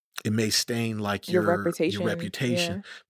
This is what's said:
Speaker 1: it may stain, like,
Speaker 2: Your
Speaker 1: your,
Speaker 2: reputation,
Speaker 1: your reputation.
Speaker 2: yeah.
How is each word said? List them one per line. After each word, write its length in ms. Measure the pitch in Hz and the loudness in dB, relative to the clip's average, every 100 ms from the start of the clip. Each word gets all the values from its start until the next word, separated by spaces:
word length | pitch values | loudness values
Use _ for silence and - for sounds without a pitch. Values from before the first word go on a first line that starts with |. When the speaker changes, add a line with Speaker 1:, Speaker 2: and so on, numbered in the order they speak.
| _ - | _ -8
Speaker 1:
it 80 | 107 | -2
may 160 | 110 110 | 0 2
stain, 500 | - - 117 113 107 | 2 0 0 0 0
like, 280 | 104 98 - | -2 -2 0
Speaker 2:
Your 140 | 180 | 2
Speaker 1:
your, 160 | 170 180 | 4 2
Speaker 2:
reputation, 420 | 185 175 - - | 0 0 0 0
Speaker 1:
your 80 | 175 | 0
reputation. 680 | 170 170 - 131 120 170 202 | 0 -4 -2 0 0 0 -4
Speaker 2:
yeah. 140 | - - - | -8 -16 -4